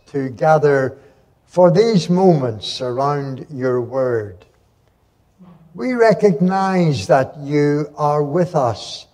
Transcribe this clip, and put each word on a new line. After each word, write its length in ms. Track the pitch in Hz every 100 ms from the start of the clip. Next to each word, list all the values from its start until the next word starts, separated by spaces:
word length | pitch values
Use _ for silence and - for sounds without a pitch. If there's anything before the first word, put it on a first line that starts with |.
| _
to 220 | 139 131
gather 680 | 113 160 156 147 139 131 - - _ _ _
for 260 | _ 175 180
these 380 | 170 226 208 165
moments 680 | 180 190 156 127 107 - -
around 680 | 127 123 139 143 139 131 -
your 300 | 135 127 127
word. 640 | 113 131 127 117 104 92 _ _ _ _ _ _ _ _ _ _ 185 - _
We 180 | 180 254
recognize 1160 | 240 226 202 208 175 185 190 190 185 170 127 95
that 280 | 143 131 147
you 540 | 143 147 147 147 151 -
are 260 | 147 147
with 320 | 143 170 170
us 520 | 156 123 107 - - -